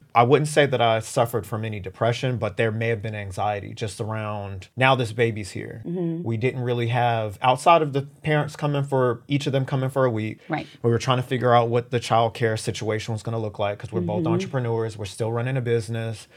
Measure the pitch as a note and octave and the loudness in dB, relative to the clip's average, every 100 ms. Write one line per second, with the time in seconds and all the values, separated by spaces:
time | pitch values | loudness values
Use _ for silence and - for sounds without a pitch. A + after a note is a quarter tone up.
0 | _ A#2 A#2+ D3 D3+ D#3 C#3+ B2 A#2 A2+ | _ 4 6 6 4 4 4 4 4 2
1 | A2+ - A#2 A#2 F#2+ A2 A2 G#2+ F#2+ - | 0 0 2 0 -4 -6 -4 -6 -8 0
2 | A#2 A#2 C3 A#2+ A2 - A2+ G#2+ A2+ A2+ | 0 2 0 -2 -2 0 0 0 -2 -2
3 | A2 G#2+ G2+ F#2+ G#2 G#2 G2 A2 A2 - | -4 -8 -8 -4 -2 -2 -6 -8 -8 -6
4 | G#2+ A2 G#2+ G#2 G2+ G2 - - C3 C3+ | -6 -4 -4 -6 -8 -10 -12 2 4 4
5 | A#2 A2 A#2 G#2+ G#2 G#2+ G#2+ A2+ A2+ F3 | 2 0 0 0 -8 -10 -10 -10 -8 -6
6 | E3+ E3 E3+ A2+ B2+ B2+ B2 A#2+ A#2 B2 | -4 -4 -4 -2 -2 -2 -4 -2 0 0
7 | A#2+ A#2 G#2+ G2 B2+ C3 - E3+ D#3 C3+ | 2 0 -4 -2 0 2 6 6 4 -2
8 | C#3 - D3+ D3+ D3+ - D3 C#3+ C#3 C3+ | -6 -6 0 0 0 -4 -2 0 0 2
9 | B2+ A#2+ - C#3+ C#3+ C3+ C3 C3+ C3 C3+ | 2 0 0 -2 0 0 0 -2 0 2
10 | C3 A2 G#2+ A2 - D#3 - - A#2+ A#2 | 2 2 -4 -6 -6 -6 -6 -2 2 2
11 | - B2 B2+ C3 B2 A#2+ A#2 A#2+ A#2+ A#2+ | 2 0 0 0 4 6 4 0 0 -2
12 | - A2+ A#2 - A2+ A2 - G#2+ G#2+ G#2+ | 2 4 2 2 0 0 -4 -4 -2 -4
13 | - A2 - A2+ G#2+ G2+ G2+ G2+ G#2+ - | -4 -6 -4 -4 -4 -2 -2 -2 -6 -4
14 | F3 F3 D#3+ F3+ F#3+ C#3 A#2+ A2+ A2+ G#2 | -2 -2 0 0 0 -2 -2 -2 -4 -6
15 | G2+ - A2 A#2 A#2+ C3 A#2+ A#2 G#2+ A2+ | -10 -4 -4 -2 -2 -2 0 0 0 -6
16 | A2+ A2 - | -6 -8 -14